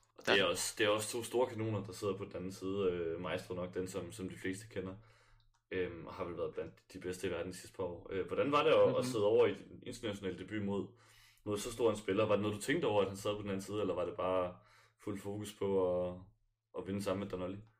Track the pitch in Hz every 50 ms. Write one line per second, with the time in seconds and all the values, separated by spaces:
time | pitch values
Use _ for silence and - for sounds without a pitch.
0 | _ _ _ - - 123 - 101 92 90 87 - - - - - 110 104 107 107
1 | 107 - - 117 113 - - 120 127 - 110 107 110 113 107 98 - - - -
2 | 104 101 95 95 98 85 - 87 90 92 95 - 95 95 98 101 98 90 87 87
3 | 85 82 82 85 87 78 85 90 - - 92 90 90 90 - 92 92 90 - 92
4 | 87 87 85 - 92 90 87 - - 95 92 - - - - 98 90 - 101 -
5 | - - - _ _ _ - - _ _ _ _ _ _ 95 92 90 85 85 85
6 | 80 - - 92 92 85 82 82 82 78 - - - - - - _ - - 92
7 | 87 90 90 - 98 92 87 85 85 92 90 - - - - - 92 87 87 85
8 | - - 95 95 90 - - - - 143 143 147 151 156 131 107 - - - -
9 | - - 120 107 101 104 113 120 113 104 - - - - 87 90 - - - -
10 | - 107 98 98 98 92 87 87 90 - 107 107 98 98 101 98 92 - - -
11 | - - - - - - _ _ - 104 104 101 - 123 113 127 120 110 104 104
12 | - 98 95 104 110 104 104 98 104 104 104 - - 135 156 175 151 117 104 101
13 | 95 95 98 98 - 107 104 104 101 101 95 98 98 101 101 107 98 95 85 90
14 | 85 87 85 87 87 92 92 92 90 90 - - - _ - - - _ _ _
15 | - 107 101 98 98 101 101 107 107 104 - - 101 98 98 95 92 90 90 90
16 | 90 90 90 90 - - _ _ _ _ _ _ _ _ - 92 - 92 98 101
17 | 101 101 95 101 101 101 92 92 90 92 101 104 - - _ _